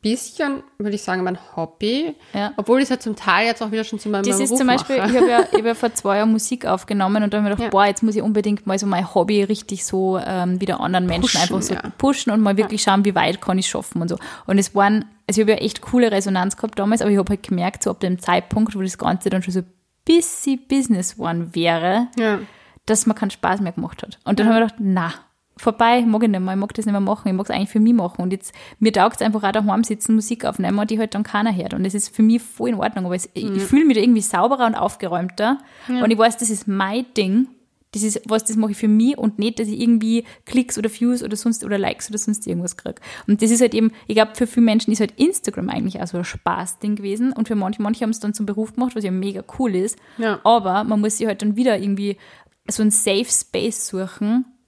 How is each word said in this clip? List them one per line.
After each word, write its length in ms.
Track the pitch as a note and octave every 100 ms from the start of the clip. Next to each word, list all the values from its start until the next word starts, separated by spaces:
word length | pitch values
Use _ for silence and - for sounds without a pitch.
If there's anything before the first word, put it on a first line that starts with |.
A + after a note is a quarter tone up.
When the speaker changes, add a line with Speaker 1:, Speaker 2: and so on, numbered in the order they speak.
Speaker 1:
bisschen, 600 | G#3+ B3 - - D4 C4+ - _
würde 180 | G#3 G3+
ich 60 |
sagen, 220 | - F#3
mein 140 | F3+ F3+ - -
Hobby. 600 | D#3+ _ G#3 B3+ E4 D4 -
Speaker 2:
Ja. 180 | G3+ G#3 F#3
Speaker 1:
Obwohl 220 | G#3 B3+
ich 40 | C#4
es 40 |
halt 120 | B3+
zum 140 | A3+ G#3+
Teil 300 | - F3+ A3+
jetzt 160 | A#3
auch 80 | A3
wieder 140 | A3 A3
schon 140 | G#3+
zu 100 | G#3
meinem 140 | G3+
Speaker 2:
Das 120 | G3+ -
Speaker 1:
Beruf 140 | -
Speaker 2:
ist 60 | B3
zum 100 | B3+
Beispiel, 300 | B3 - C4+
Speaker 1:
mache. 120 | G3+
Speaker 2:
ich 40 | B3
hab 120 | F4+
ja, 100 | A#3+ -
ich 80 | -
hab 60 | A3+
ja 80 | A3+
vor 180 | A#3+
zwei 240 | - G3 G3
Jahren 160 | A3
Musik 320 | A3 - B3 -
aufgenommen 580 | F#3+ - G3+ F#3+ G#3
und 100 | G#3
da 40 | G#3
hab 60 |
ich 60 | G#3
mir 60 | G3+
gedacht, 80 | A#3
Speaker 1:
Ja. 20 |
Speaker 2:
boah, 160 | G3 G3+
jetzt 180 | G3
muss 100 | A3 G#3
ich 40 |
unbedingt 460 | G#3 G#3+ G#3 G#3 -
mal 100 | F#3+
so 80 | G3+
mein 300 | F3+ F#3 -
Hobby 260 | F3 G#3
richtig 420 | G3 G#3 - F#3+ -
so, 340 | F#3+ F#3+ F#3
ähm, 400 | - F#3+ F3+ F3+
wieder 220 | F#3+ -
anderen 240 | - F#3 F3+
Menschen 340 | E3+ A#3+ -
Speaker 1:
Pushen, 20 |
Speaker 2:
einfach 200 | F3 -
so 120 | - F#3+
Speaker 1:
ja. 60 | - -
Speaker 2:
pushen 360 | C4+ C#4 -
und 80 | G#3+
mal 160 | G#3+ G3
wirklich 260 | G#3+ G#3+ -
Speaker 1:
Ja. 60 |
Speaker 2:
schauen, 140 | G3 G3+
wie 100 | F#3+
weit 240 | F3 F3
kann 180 | - F#3+
ich 100 | F#3
schaffen 320 | - - F3
und 80 | E3+
so. 80 | - - - -
Und 120 | G3
es 180 | F#3+ G3+
waren, 300 | G3+ G#3+ - _ -
also 100 | G3+
ich 60 | G#3+
hab 100 | G#3+
ja 60 | A3
echt 140 | -
coole 320 | - B3 A#3
Resonanz 460 | G3 G3 F#3+ F#3 -
gehabt 200 | - -
damals, 240 | G3+ A3
aber 80 | G#3
ich 60 | G3+
hab 120 | F#3+
halt 140 | G3+
gemerkt, 400 | - F3+ F3+ -
so 60 | -
ab 100 | F3+
dem 180 | F3+ F3+
Zeitpunkt, 560 | - F3+ F3+ G#3 A3 G#3
wo 60 |
das 160 | F#3+ -
Ganze 320 | - F3+ G3+
dann 120 | F#3+
schon 120 | F#3
so 60 | F#3
ein 100 | F3+ _ _ _
bisschen 560 | - E4 E4 - - C4 -
Business 460 | C#4 B3 G3+ F3+ -
geworden 360 | F3 E3+ E3+ E3+
wäre, 520 | E3+ E3 E3+ G3+ B3 B3
Speaker 1:
Ja. 220 | A3 G3+ G3+ - _ _ -
Speaker 2:
dass 200 | G#3+ -
man 100 | G#3+
keinen 160 | G3+
Spaß 300 | - F#3 F#3+
mehr 100 | F#3+
gemacht 320 | - - -
hat. 160 | - - -
Und 120 | G3+
dann 60 | A3+
Speaker 1:
Ja. 60 |
Speaker 2:
hab 80 | A3+
ich 40 | A3+
gedacht, 140 | A3+ G3+
na, 280 | F#3 E3+ - _ _ _ _
vorbei, 460 | - A3 A#3 B3
mag 220 | A#3 G#3+
ich 60 | A3+
nicht 100 | G3
mehr, 140 | F#3 F#3+
ich 40 |
mag 140 | G3+
das 120 | - A3
nicht 40 |
mehr 80 | G3+
machen, 280 | G3 G#3 G#3
ich 60 | F#3
mag's 160 | G3
eigentlich 180 | - G3
für 100 | A3
mich 140 | A3
machen. 300 | A#3+ F3+ -
Und 80 | F3+
jetzt, 200 | F#3+ - - - -
mir 120 | A3
taugt's 300 | G#3+ G3 -
einfach 220 | G#3+ G#3+
auch 80 | G#3
daheim 320 | G#3+ G#3 A3
sitzen, 320 | A3+ G#3+ - A3
Musik 300 | G#3+ A#3 -
aufnehmen, 400 | G#3 F#3 G3+ G#3+
die 100 | A3
halt 160 | A3
dann 80 | G3+
keiner 320 | G#3+ G#3 A3+ F#3
hört. 200 | F#3+ -
Und 80 | F#3
das 80 |
ist 200 | G3+ -
für 100 | -
mich 180 | A3 A#3
voll 280 | - - A#3+
in 60 | A3
Ordnung, 300 | G#3+ G#3 F3+
aber 100 | F3+
es, 140 | - -
ich, 100 | G#3+
Speaker 1:
Mhm. 100 | G3
Speaker 2:
ich 60 |
fühl 220 | F#3+ C4+ D#4+
mich 100 | A3+
da 60 |
irgendwie 200 | A3+ A3+
sauberer 440 | G3+ F3+ A3 C4+ A#3+
und 80 |
aufgeräumter. 840 | A3+ G3 - F#3 F3 F3+ - G#3+ C#4 - - -
Speaker 1:
Ja. 160 | B3
Speaker 2:
Und 60 | A#3+
ich 80 | A3+
weiß, 200 | A3+ A3+
das 120 | A3+
ist 180 | G#3+ -
mein 380 | G3 F#3+ A3 B3 -
Ding, 320 | F#3+ G3+ C4 - _ _ _
das 100 | G#3+
ist 180 | G#3+ G#3 -
was, 160 | A3 A3
das 100 | A3
mach 140 | G#3+
ich 80 | G3+
für 100 | A3
mich 280 | G#3+ A#3 C#4
und 220 | A3 G#3
nicht, 220 | G#3 A#3
dass 80 | A3
ich 120 | G#3+
irgendwie 460 | A#3 A#3 A3 A3+ A#3 - -
Klicks 320 | B3+ A#3+ -
oder 100 | G#3+
Views 300 | G#3+ A#3+ B3
oder 140 | - G#3
sonst, 280 | A#3+ A3+
oder 140 | - G3+
Likes 320 | G3 - -
oder 80 | G#3
sonst 300 | - G#3 -
irgendwas 280 | E3+ F3 -
krieg. 240 | - - - - -
Und 160 | G#3
das 80 | A3
ist 100 | A#3
halt 140 | A#3+ A3
eben, 160 | A3 A3 -
ich 80 | A3
glaub, 200 | G#3+ -
für 120 | A#3
viele 180 | - A#3
Menschen 260 | G#3+ -
ist 100 | -
halt 120 | G#3+ -
Instagram 520 | D4+ G4 - G3 F3+
eigentlich 320 | - - F#3
auch 60 | F3
so 100 | F3+
ein 60 | F3
Spaßding 720 | - - F3+ F#3 - G#3 G#3
gewesen 360 | G3+ G#3 B3
und 160 | C4 A3
für 80 | G#3+
manche, 240 | F#3+ G#3
manche 180 | G#3 A3+
haben's 160 | A3 A3+
dann 140 | G#3
zum 140 | G#3 G#3
Beruf 260 | G#3 A3
gemacht, 220 | A3 B3 A#3+
was 80 |
ja 80 | G3+
mega 320 | F#3 G3 G3 - -
cool 160 | B3+ F#3
ist. 240 | G3+ - _ -
Speaker 1:
Ja. 220 | A3+ G3+
Speaker 2:
Aber 400 | - A#3 G3 F#3
man 160 | G#3+ G#3+
muss 200 | G#3 G#3
sich 80 | A3+
halt 160 | G3+
dann 120 | G#3+ G#3
wieder 220 | B3 G#3
irgendwie 400 | G3+ G3 G3+ G3 - - _ _ -
so 140 | -
einen 80 | G#3+
Safe 340 | G#3 - G3 A#3+
Space 580 | - - - A#3 G#3+ -
suchen 580 | F#3 F#3 - G#3 A#3 B3 _